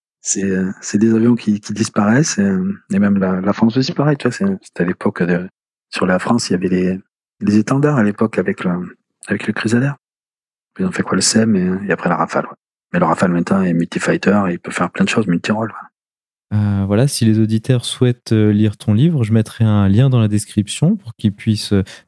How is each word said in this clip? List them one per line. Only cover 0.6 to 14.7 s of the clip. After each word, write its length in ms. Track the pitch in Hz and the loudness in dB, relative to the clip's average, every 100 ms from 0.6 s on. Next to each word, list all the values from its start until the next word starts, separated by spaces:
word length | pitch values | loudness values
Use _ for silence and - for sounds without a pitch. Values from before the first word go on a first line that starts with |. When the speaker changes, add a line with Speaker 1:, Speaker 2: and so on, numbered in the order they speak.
| 95 - | -2 -6
Speaker 1:
c'est 160 | - 104 | -4 0
des 160 | 113 | 2
avions 200 | 113 117 | 4 4
qui, 260 | 120 - 104 | 2 0 -2
qui 120 | - | -4
disparaissent, 680 | 104 113 - 104 120 160 - | -4 -2 0 2 2 2 0
et, 40 | |
euh, 320 | 98 95 92 98 - | 0 0 -2 -6 -4
et 60 | 98 | 0
même 200 | 101 101 | 2 2
la, 220 | 95 92 | 0 0
la 120 | 95 | -2
France 240 | - 113 117 | 0 0 2
aussi, 160 | 131 | -2
pareil, 240 | 170 147 143 | 0 0 0
tu 80 | - | -2
vois, 60 | |
c'est, 120 | 123 98 95 | -2 -2 -4
c'était 220 | - - | -8 -4
à 40 | 87 | -4
l'époque 360 | 92 107 - | -2 -4 -2
de, 260 | 87 87 90 - _ _ _ | 0 -2 -4 -14 _ _ _
sur 160 | - | -4
la 140 | 92 92 | 0 0
France, 320 | - 117 - | 0 -2 0
il 40 | |
y 20 | 92 | -2
avait 120 | 92 | 0
les, 300 | 92 92 95 - _ _ _ | 0 0 -4 -10 _ _ _
les 160 | 101 107 | 0 2
étendards 400 | 107 135 147 147 | 2 2 2 2
à 60 | |
l'époque 360 | 104 98 110 - | 0 0 -2 0
avec 260 | 95 98 | -2 -4
le, 80 | 95 87 87 - _ _ - | -4 -4 -6 -14 _ _ -6
avec 180 | 104 - | -4 -4
le 60 | |
Crusader. 380 | 107 110 120 135 143 _ _ _ _ _ _ _ - | -4 0 0 0 -4 _ _ _ _ _ _ _ -6
Ils 60 | |
ont 80 | 92 | -4
fait 100 | - | -4
quoi, 120 | 95 | -4
le 80 | 95 | -2
sem 340 | - 110 113 98 | 0 2 2 2
et, 320 | 90 92 101 | 0 -2 -4
et 40 | |
après 180 | 85 92 | -4 -2
la 60 | 85 | -2
Rafale, 280 | 82 - | -2 -4
ouais. 120 | - - _ _ _ | -6 -12 _ _ _
Mais 60 | - | -2
le 80 | 85 | 0
Rafale 240 | 80 92 | 2 0
maintenant 320 | 87 85 98 | 0 0 0
est 100 | 90 | 0
multi-fighter 720 | 85 85 - - - - 104 95 | 0 -2 -4 -2 0 2 2 0
et 40 | |
il 40 | 87 | -4
peut 140 | - | -8